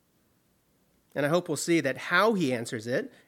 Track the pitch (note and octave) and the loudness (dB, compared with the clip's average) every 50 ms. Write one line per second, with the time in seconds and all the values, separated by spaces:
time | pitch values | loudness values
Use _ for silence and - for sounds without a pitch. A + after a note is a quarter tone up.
0 | _ _ _ _ _ _ _ _ _ _ _ _ _ _ _ _ _ _ _ _ | _ _ _ _ _ _ _ _ _ _ _ _ _ _ _ _ _ _ _ _
1 | _ _ - - C#3 C#3+ D#3+ F3+ F3 - D3+ C3+ - - E3+ E3 C3+ C3+ B2+ - | _ _ -6 -2 0 0 0 0 0 -2 -4 -4 0 2 2 2 2 0 -2 -4
2 | - - F3 F3+ G3+ A#3 A#3 F#3+ E3 C3 B2+ A#2 A#2 - C#3 A2+ G#2+ A#2 B2 E3 | -2 0 2 4 4 4 4 2 2 0 0 -2 -4 -6 -8 -8 -6 -4 -4 -4
3 | B3+ - - - _ | -4 -6 -12 -20 _